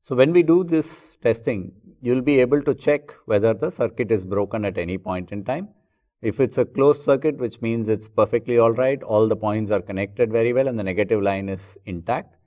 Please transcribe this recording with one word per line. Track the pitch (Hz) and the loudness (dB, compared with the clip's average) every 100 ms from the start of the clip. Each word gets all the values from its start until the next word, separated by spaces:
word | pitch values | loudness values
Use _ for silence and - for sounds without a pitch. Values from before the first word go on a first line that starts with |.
So | _ | _
when | 127 139 | 2 4
we | 175 | 6
do | 160 170 | 6 4
this | 180 160 151 - - _ | 4 -2 -2 -12 -20 _
testing, | 120 110 - 107 87 - - _ | -2 0 -2 -6 -8 -16 -20 _
you'll | 120 127 | -2 0
be | 131 143 | 2 2
able | 123 143 | 4 2
to | 143 | 0
check | 131 - 147 - - - | -2 0 -2 -4 -20 -2
whether | 107 110 | 2 2
the | 110 165 | 0 -4
circuit | - 117 - 113 | -4 -6 -4 -2
is | 110 | -2
broken | 92 98 98 113 | -2 -4 -4 -4
at | 101 92 | -4 -4
any | 85 92 | -6 -6
point | 92 92 90 | -6 -8 -8
in | 104 | -10
time. | 95 143 202 _ _ _ _ _ | -6 -8 -8 _ _ _ _ _
If | 113 101 | -6 -2
it's | 127 - | -2 0
a | |
closed | 120 - 139 143 | -2 2 2 2
circuit, | - 135 156 135 | 0 0 0 -2
which | 123 - | -8 -6
means | 113 117 107 | -6 -4 -2
it's | 107 - | -4 -4
perfectly | - 107 120 113 120 | -2 0 0 0 4
all | 113 | 4
right, | 113 131 135 | 2 0 -2
all | - 107 110 | 0 2 2
the | 107 | 0
points | 107 107 104 | -2 -2 0
are | 104 | -2
connected | 92 98 101 101 117 | -2 -6 -6 -2 0
very | 113 117 | 2 0
well | 120 135 | 0 0
and | 117 | -2
the | |
negative | 98 92 101 110 | -4 -2 0 2
line | 101 98 98 | 0 -2 -4
is | 95 - - | -8 -12 -20
intact. | - 90 85 127 196 _ | -12 -10 -4 -6 -6 _